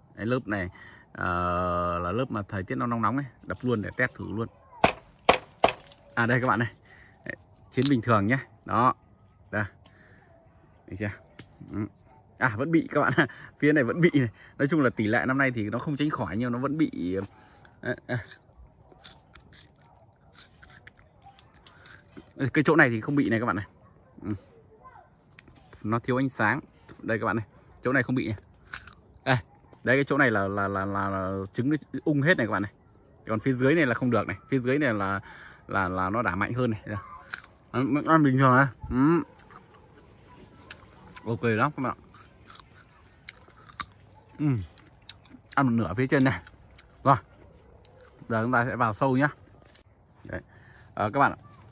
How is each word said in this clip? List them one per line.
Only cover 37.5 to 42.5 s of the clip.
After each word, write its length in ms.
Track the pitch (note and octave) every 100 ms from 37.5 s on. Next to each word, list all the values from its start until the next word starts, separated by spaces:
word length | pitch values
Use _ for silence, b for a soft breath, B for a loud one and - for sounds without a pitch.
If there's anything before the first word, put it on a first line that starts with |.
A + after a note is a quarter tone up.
| - _
Ăn, 340 | A#2 C3 C#3+ C#3
ăn 180 | D#3+
bình 140 | C#3+ C3
thường 180 | C3+ B2+
này. 100 | C3+ - A#2+
Ừ. 320 | A#2+ C#3+ E3+ - - - - - - - - - - - - - - - - - - - - G#2+
Ok 160 | A2+
lắm 280 | A#2 A2 C#3 D3
các 60 |
bạn. 140 | B2+ - - - - - -